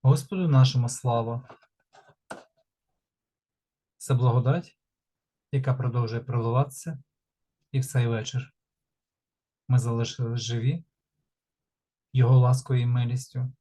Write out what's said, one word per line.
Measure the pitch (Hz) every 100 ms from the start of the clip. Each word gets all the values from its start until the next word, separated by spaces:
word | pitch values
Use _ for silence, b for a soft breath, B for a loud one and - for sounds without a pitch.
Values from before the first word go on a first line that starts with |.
| 131
Господу | 131 - 190 175
нашому | 135 131 127 117
слава. | - 123 117 117 120 - - _ _ _ _ _ _ _ - _ _ _ _ _ _ _ _ _ _ _ _ _ _ _ _
Це | -
благодать, | 127 123 120 123 165 - _ _ _ _ _ _ _ _
яка | 139 131
продовжує | 127 123 120 117 117
проливатися | 123 120 113 123 143 - 170 139 _ _ _ _ _ _ _
і | 135
в | 127
цей | 127 117
вечір. | 113 107 127 - _ _ _ _ _ _ _ _ _ _ _ -
Ми | 127
залишились | 117 117 117 - 117 117
живі | 110 120 123 165 - _ _ _ _ _ _ _ _ _ _ _ _
Його | 131 120 131
ласкою | 123 127 - 127
і | 120
милістю | 123 120 127 - 127 127 -